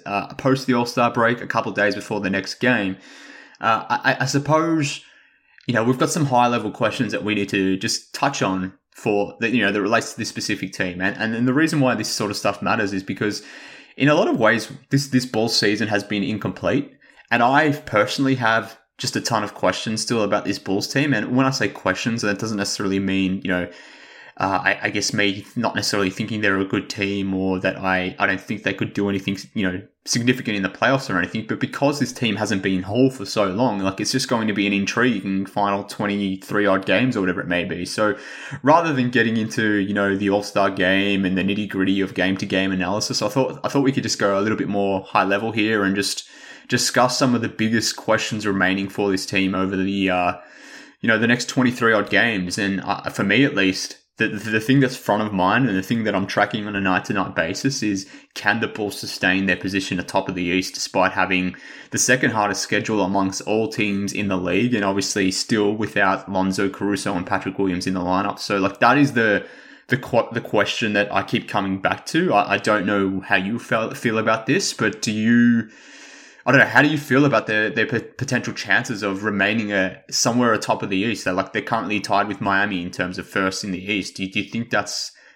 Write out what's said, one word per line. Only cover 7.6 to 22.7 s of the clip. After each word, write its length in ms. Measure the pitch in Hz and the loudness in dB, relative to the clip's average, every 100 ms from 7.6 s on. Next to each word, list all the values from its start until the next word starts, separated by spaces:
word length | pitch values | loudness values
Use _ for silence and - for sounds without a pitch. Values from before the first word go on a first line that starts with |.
| 95 95 | 2 0
just 360 | 110 - - | -2 -4 -8
touch 300 | - 143 143 | -4 -2 0
on 300 | 104 95 95 - _ | -2 -2 -4 -10 _
for 460 | - 120 104 101 - | -8 -2 0 -2 -2
that, 140 | 117 | 0
you 120 | 123 | 2
know, 60 | 101 | 2
that 100 | 104 | 2
relates 320 | 101 113 110 | 2 0 0
to 60 | - | -6
this 100 | 110 | -8
specific 440 | - - 104 92 | -6 -4 -4 -6
team. 280 | - 92 90 | -4 -6 -2
And, 160 | 95 - | -2 -2
and, 160 | 110 | -4
and 140 | 113 127 | 0 2
the 80 | |
reason 240 | 127 160 147 | 2 2 2
why 160 | 127 | 2
this 140 | 110 107 | 0 -2
sort 240 | - 104 | -4 -4
of 40 | 101 | -2
stuff 240 | 104 98 | -2 -2
matters 320 | 95 107 101 | 0 0 0
is 120 | 98 | -2
because 400 | - 95 107 104 - - - - - - | -6 -4 -4 -4 -10 -18 -20 -20 -18 0
in 120 | 139 | 4
a 80 | 151 | 4
lot 100 | 233 | 4
of 140 | 262 | 4
ways, 320 | 110 113 - - - | 4 4 0 -12 -2
this, 180 | 139 139 | -2 2
this 180 | 127 127 | 0 0
Bulls 280 | 107 113 | 0 0
season 320 | - 107 104 107 | 2 2 2 0
has 160 | 104 | -2
been 220 | - 104 | -2 -2
incomplete. 640 | 98 107 107 92 87 120 139 - _ - - | -2 -2 -4 -2 0 0 -2 -10 _ -20 -2
And 100 | 120 | 2
I 300 | 120 139 156 | 4 4 4
personally 600 | 143 - 107 104 - 135 | 0 0 2 2 2 0
have 420 | 131 113 113 101 - _ - | 2 2 0 -2 -10 _ -10
just 180 | - - | -6 -4
a 40 | |
ton 220 | 95 113 | 0 0
of 120 | 104 | -2
questions 480 | - 95 95 - 110 | -2 0 0 -2 -4
still 200 | - 117 | -2 0
about 220 | 104 101 | 0 0
this 140 | - 98 | -2 -4
Bulls 340 | - 98 - | -2 -2 -2
team. 220 | 135 147 | 0 0
And 200 | 113 110 | 0 0
when 120 | 123 131 | 2 2
I 40 | |
say 180 | 135 104 | 2 -2
questions, 540 | - 95 92 - 117 | -2 -2 0 -2 -2
that 160 | 107 98 | -2 -2
doesn't 200 | 110 104 | -2 -2
necessarily 400 | 101 | -4